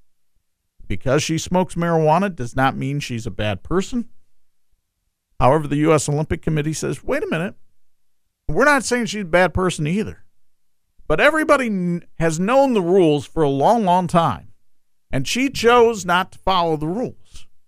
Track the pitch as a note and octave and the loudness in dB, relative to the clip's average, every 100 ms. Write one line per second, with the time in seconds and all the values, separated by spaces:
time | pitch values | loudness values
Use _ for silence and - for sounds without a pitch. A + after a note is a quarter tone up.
0 | _ _ _ _ _ _ _ - - G2+ | _ _ _ _ _ _ _ -14 -8 -4
1 | C3+ C#3+ - D#3+ - F3+ F3 - E3+ E3 | 0 0 0 -4 -2 -2 -2 -2 -2 2
2 | D#3 D#3+ G3 E3 A#2+ B2+ C3+ A#2+ C3+ C#3+ | 2 2 0 -4 -6 0 0 0 -4 -6
3 | - A#2+ G#2+ F#2 G#2+ G2 - E3 G3 B3 | -6 -8 -8 -4 -4 -4 -2 -2 -2 -4
4 | A3+ - - - - _ _ _ _ _ | -8 -12 -20 -20 -20 _ _ _ _ _
5 | _ _ _ - B2+ D3+ D3 C#3+ D3+ D#3 | _ _ _ 0 2 2 0 0 2 2
6 | - D3 D#3 E3+ - D#3 D3 D3+ C#3+ D3 | 2 -4 -4 -6 -4 -4 -4 -4 -6 -6
7 | - C4+ G4 E3+ F#3+ - - - - _ | -4 -4 -4 -4 -6 -10 -20 -20 -20 _
8 | _ _ _ _ - - C#4+ C#4+ - A#3+ | _ _ _ _ -4 2 2 2 0 -2
9 | G#3+ G#3 F#3 F3 F#3 - F#3 - D3+ F#3 | -2 -6 0 2 2 0 -2 -2 -2 -2
10 | - E2+ - _ - _ _ _ _ - | -4 -10 -18 _ -20 _ _ _ _ -12
11 | - D#3 B3+ D#4 D#4 C#4+ B3 G3 F3 E3+ | -2 2 2 2 2 2 2 -2 -2 -4
12 | - - E3 D#3+ F#3+ C4 C#4 A3+ E3+ G3 | -8 -4 -2 0 2 4 4 2 2 4
13 | E3 D3 - - D3 C#3 D#3 A#3+ F#3+ F3 | 4 2 -2 -2 0 2 2 2 2 2
14 | F3 F3 D#3+ E2 - - - - _ _ | 2 2 2 0 -10 -20 -20 -20 _ _
15 | _ - C3 A#3 C4+ C#3+ A3+ B3 A#3 A3 | _ -4 -2 -2 -2 0 4 6 4 2
16 | F3+ F3+ F#3+ - - F#3+ E3+ D#3 D3+ F#3+ | -2 -2 -2 -6 -2 0 0 -2 -4 -6
17 | A3 - - - - - | -8 -10 -16 -16 -16 -18